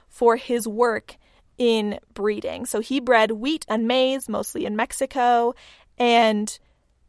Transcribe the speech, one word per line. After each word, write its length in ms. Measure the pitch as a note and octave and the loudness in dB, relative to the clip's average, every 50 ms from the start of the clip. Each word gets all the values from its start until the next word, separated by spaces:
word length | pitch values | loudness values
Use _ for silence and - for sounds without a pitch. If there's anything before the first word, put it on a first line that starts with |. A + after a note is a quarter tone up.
| _ | _
for 300 | _ - - B3 A#3 A3+ | _ -4 2 4 4 4
his 300 | A#3 - - A#3+ - - | 4 0 -2 -2 -2 -2
work 500 | A3+ G#3 A3+ A#3+ A#3 G#3+ A3 - - - _ _ _ _ _ _ _ _ | -2 0 0 2 2 0 -4 -8 -14 -20 _ _ _ _ _ _ _ _
in 420 | - B3 A#3 A3+ A3 G#3 G#3 - - _ _ - | 0 2 2 2 2 0 -2 -6 -8 _ _ -8
breeding. 520 | - G3 G#3+ G#3 G#3+ - - - F2 B3 | -4 -2 -2 -2 -2 -6 -8 -8 -8 -8
So 140 | - - G#3+ | -4 -4 -4
he 200 | A3+ - C4 C#4 | -4 -2 -4 -2
bred 320 | A#3+ B3+ A#3+ A3 A3 G#3+ | 2 4 4 4 4 2
wheat 340 | A3+ G#3 A#3 D4 D#4+ D4+ - | 0 -4 -4 -4 -4 -4 -4
and 200 | - A3 A3+ A3+ | -4 -2 -2 0
maize, 420 | A3+ B3+ C4 B3+ C4 C4+ C4+ - - | 0 2 2 2 0 -2 -4 -6 -6
mostly 360 | G#3 G#3 G#3+ - - F3 F#3 | -6 -4 -4 -4 -6 -4 -6
in 100 | G3+ G#3 | -6 -4
Mexico, 760 | G#3+ B3 - - - C4+ C4 - C4 A#3+ B3 A#3+ A#3 A#3 A#3+ B3+ - - - - _ _ _ _ | -4 -6 -6 -4 -6 -6 -4 -2 0 2 2 2 2 2 0 -2 -6 -18 -20 -20 _ _ _ _
and 600 | - B3 A#3+ A#3 A#3 A3+ A3 G#3+ G#3 G#3+ A3 - - _ _ _ _ _ _ _ _ _ | -2 2 4 4 4 4 4 2 0 -4 -6 -10 -14 _ _ _ _ _ _ _ _ _